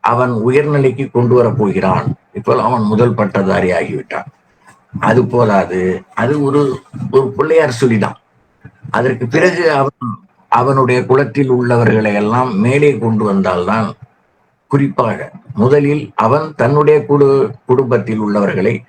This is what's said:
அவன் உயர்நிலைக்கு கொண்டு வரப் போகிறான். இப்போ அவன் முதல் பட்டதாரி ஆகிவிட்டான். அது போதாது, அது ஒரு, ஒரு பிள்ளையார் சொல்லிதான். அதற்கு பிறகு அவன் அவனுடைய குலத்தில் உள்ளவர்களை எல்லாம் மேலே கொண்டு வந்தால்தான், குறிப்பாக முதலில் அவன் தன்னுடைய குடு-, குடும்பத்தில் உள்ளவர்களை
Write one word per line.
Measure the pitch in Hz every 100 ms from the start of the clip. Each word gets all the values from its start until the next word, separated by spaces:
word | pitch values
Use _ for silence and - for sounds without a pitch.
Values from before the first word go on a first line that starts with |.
அவன் | - 123 127 117
உயர்நிலைக்கு | 117 131 147 147 135 120 135
கொண்டு | 117 120
வரப் | 123 117 101
போகிறான். | 104 92 95 92 - 135 _
இப்போ | 104 110 127
அவன் | 110 123
முதல் | 107 107 120
பட்டதாரி | 110 104 95 95 98 92
ஆகிவிட்டான். | 87 - 76 - 73 - _ _ _ _ _ _ -
அது | - 113 107
போதாது, | 123 113 98 90 92 92 92 -
அது | - 120 147
ஒரு, | 139 143 139 127 _ - 120
ஒரு | 135 135
பிள்ளையார் | - 151 160 147 117
சொல்லிதான். | 131 113 - - _ _ _ _ - _ -
அதற்கு | 110 123 120 123
பிறகு | 147 180 175 165
அவன் | 147 135 _ 123 98 _ _ _
அவனுடைய | 117 127 135 127 127
குலத்தில் | 117 131 107 135 135
உள்ளவர்களை | 123 120 120 113 110 107
எல்லாம் | 104 104 120 127 98
மேலே | 113 139 147
கொண்டு | 120 113 110
வந்தால்தான், | 104 98 95 90 90 110 104 - - _ _ _ _ _ _
குறிப்பாக | 143 139 - 120 98 - - -
முதலில் | - 120 147 143 147 -
அவன் | - 110 143 156
தன்னுடைய | 151 127 147 147 151
குடு-, | 143 143 139 139 113 - -
குடும்பத்தில் | 127 127 117 98 107
உள்ளவர்களை | 104 104 98 92 92 -